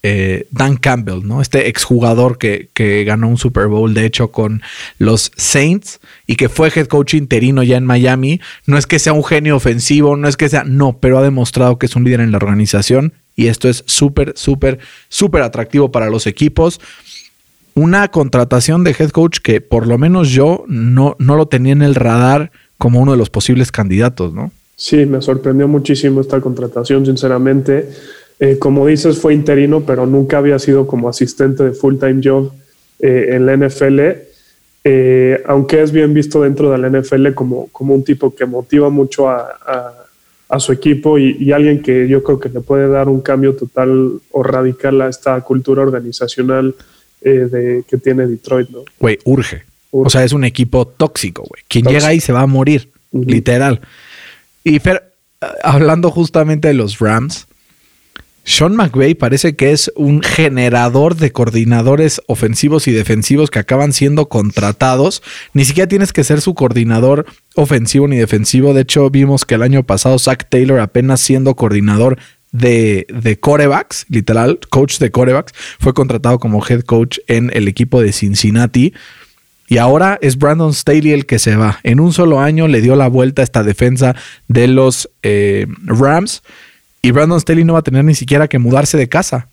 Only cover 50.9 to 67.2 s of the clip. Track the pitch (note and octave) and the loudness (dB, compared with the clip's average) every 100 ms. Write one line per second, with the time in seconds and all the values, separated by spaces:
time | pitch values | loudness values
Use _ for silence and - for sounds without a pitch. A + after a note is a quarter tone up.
50.9 | _ D#3 - G2 E2 - - _ A#2+ B2 | _ -4 -2 -10 -12 -18 -20 _ 0 2
51.9 | C#3+ D3+ E3 - B2 C3+ C3+ C3+ D3 - | 2 2 0 0 0 2 2 2 0 -2
52.9 | _ _ C3 B2+ C3+ - B2 C#3 A#2+ - | _ _ -6 0 0 0 0 0 -2 -6
53.9 | - - - - - _ _ E3 D3+ F#3 | -20 -20 -20 -20 -20 _ _ 0 0 0
54.9 | F#3 _ _ _ _ - - - C#3 D3+ | -2 _ _ _ _ -12 -6 0 2 4
55.9 | D#3+ F3 E3+ E3 E3 D#3 D#3 D#3 C#3 G#2 | 2 0 0 0 0 0 0 0 0 -2
56.9 | G#2 G#2+ A2 C3+ - - _ _ _ _ | -2 0 0 -4 -10 -18 _ _ _ _
57.9 | _ _ - _ _ - - D#3 A3 F3+ | _ _ -20 _ _ -6 0 0 2 0
58.9 | B2+ C3+ E3+ A#2+ C3+ F3 D3 C3+ D3 - | 2 0 0 0 0 -2 0 0 0 -2
59.9 | - C#3+ D3 D3 - D#3 B2+ B2 A#2+ A#2+ | -2 0 0 0 0 0 0 0 2 2
60.9 | B2 D#3 E3+ D3+ - A2+ A2+ A2+ A#2+ A#2+ | 2 0 0 -2 0 -2 0 0 2 2
61.9 | C#3+ D#3 - - C3+ A2 G#2+ D3 D#3 C#3+ | 2 0 -2 -6 -4 -2 0 0 0 0
62.9 | A2 G#2 A2 G#2+ C#3+ D3+ A2 G2+ C3 D3 | -2 0 -2 0 0 0 -2 -2 0 0
63.9 | C#3 C#3+ D3 C#3+ A#2 G#2 G2+ G2+ G#2+ C3 | 0 0 0 -2 -2 -2 -2 -4 0 0
64.9 | B2+ D#3 F#3+ - - - C#3+ B2+ D3+ F#3 | 2 0 -2 -14 -20 -4 -2 0 0 0
65.9 | G3 G3 - C#3 D3+ F#3+ E3+ C3 A#2 A#2 | 0 0 -2 0 0 -2 -2 -2 0 0
66.9 | A2+ B2+ C#3+ | 2 2 2